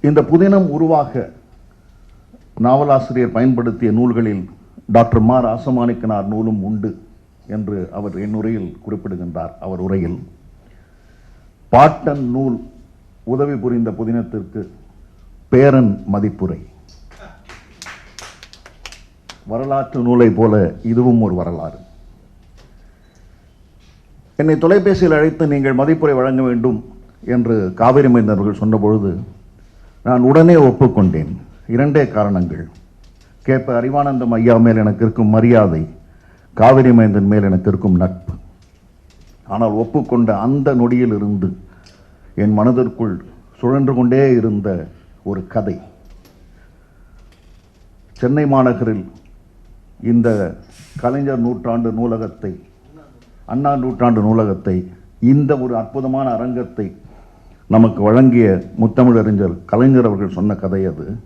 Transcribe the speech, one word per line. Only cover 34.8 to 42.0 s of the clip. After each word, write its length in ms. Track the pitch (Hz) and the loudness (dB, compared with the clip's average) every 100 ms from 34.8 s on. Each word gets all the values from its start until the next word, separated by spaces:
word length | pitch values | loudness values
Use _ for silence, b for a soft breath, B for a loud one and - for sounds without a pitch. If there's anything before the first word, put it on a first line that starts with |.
எனக்கு 200 | 107 92 | 0 0
இருக்கும் 300 | 113 107 107 | -2 0 2
மரியாதை, 460 | 110 117 117 101 80 80 - b b b b b - | 4 4 4 4 0 -6 -12 b b b b b 2
காவிரி 320 | 113 135 127 117 | 4 6 6 6
மைந்தன் 300 | 110 101 98 | 4 2 2
மேல் 140 | 107 98 | 2 2
எனக்கு 200 | 92 95 | 0 0
இருக்கும் 280 | 92 101 90 | -2 0 0
நட்பு. 320 | 90 90 - - - _ _ _ _ _ _ _ - _ - | 0 -4 -14 -16 -18 _ _ _ _ _ _ _ -20 _ -12
ஆனால் 240 | 98 113 104 | -2 -2 0
ஒப்புக்கொண்ட 480 | 113 156 117 123 117 101 117 | -2 -4 -2 0 0 0 -2
அந்த 280 | 143 139 127 | 0 0 0
நொடியிலிருந்து 720 | 120 123 123 104 101 101 92 - - b b b | 0 2 0 -2 -4 -4 -4 -8 -18 b b b